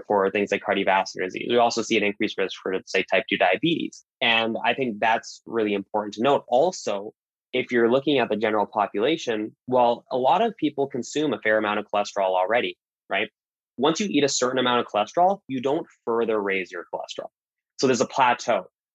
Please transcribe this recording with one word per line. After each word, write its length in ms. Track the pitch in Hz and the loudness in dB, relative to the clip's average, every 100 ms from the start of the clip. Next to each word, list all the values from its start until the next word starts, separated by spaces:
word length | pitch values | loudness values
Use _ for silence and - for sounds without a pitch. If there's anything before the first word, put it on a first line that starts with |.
| - | 0
for 220 | 104 98 | 2 2
things 200 | 104 101 | 0 0
like 100 | 101 | -2
cardiovascular 600 | - 98 95 95 92 98 | 0 0 2 2 0 -4
disease. 240 | 92 - - | -6 -6 0
We 80 | 120 | 2
also 240 | 117 117 | 2 0
see 160 | 107 110 | 0 0
an 60 | |
increased 340 | 104 - 104 - | 0 -2 -4 -2
risk 180 | 95 - | -6 -4
for, 120 | 98 92 - | -6 -6 -2
say, 180 | - - | -4 0
type 140 | 95 - | -2 0
two 80 | 98 | 2
diabetes. 680 | 90 95 165 165 - - _ - | 2 2 0 -2 -4 -10 _ -4
And 360 | 120 113 113 110 117 | 0 2 0 -2 -2
I 80 | |
think 260 | 120 127 107 | -2 -4 -2
that's 420 | 113 117 - - - | 0 0 -4 -20 -6
really 280 | 113 107 | -2 0
important 420 | 101 98 107 104 104 | -2 -2 -4 -4 -2
to 80 | |
note. 200 | 135 139 - | 2 2 2
Also, 680 | 123 175 - 113 101 107 _ _ _ _ | 2 2 -2 -6 -6 -8 _ _ _ _
if 180 | 127 120 | -6 0
you're 180 | 120 117 | 2 4
looking 280 | 131 135 135 | 4 2 2
at 100 | 107 | 2
the 60 | 104 | 0
general 300 | 110 107 101 | 0 0 0
population, 880 | 110 98 101 127 160 - 107 110 _ - | 0 -2 0 0 -2 -2 -4 -6 _ -2
well, 380 | 127 120 117 - | 2 4 2 -4
a 60 | 127 | -2
lot 240 | 127 175 | 2 2
of 120 | 226 - | 2 0
people 300 | 147 139 139 | -4 -2 -4
consume 460 | 143 147 147 151 | -4 -6 -4 -2
a 60 | 104 | -2
fair 180 | 110 110 | 2 2
amount 220 | 107 107 | 2 -2
of 80 | 104 | -2
cholesterol 440 | 104 104 104 95 92 | -4 -2 -2 0 2
already, 420 | 92 117 95 - _ _ - | 2 0 -2 -8 _ _ -6
right? 200 | 98 107 _ _ _ _ - | -4 -4 _ _ _ _ 0
Once 220 | 147 160 | 0 2
you 80 | 202 | 0
eat 140 | 147 | 2
a 60 | 139 | 2
certain 300 | - 127 131 | 0 -2 0
amount 220 | 123 120 | 0 0
of 60 | 110 | 0
cholesterol, 520 | 104 104 170 180 202 - | -2 -2 2 2 0 -6
you 140 | 131 | -4
don't 260 | 135 160 - _ - | -2 -2 -4 _ -4
further 340 | 117 113 110 | -2 0 0
raise 320 | 101 95 87 | 0 -2 -4
your 120 | 87 - | -10 -10
cholesterol. 340 | 90 - - - _ _ _ _ - | -10 -10 -12 -14 _ _ _ _ -2
So 80 | 135 | 0
there's 140 | 120 | 2
a 40 | 120 | 0
plateau. 580 | - 127 120 - 101 92 _ _ | 2 2 2 0 -2 -2 _ _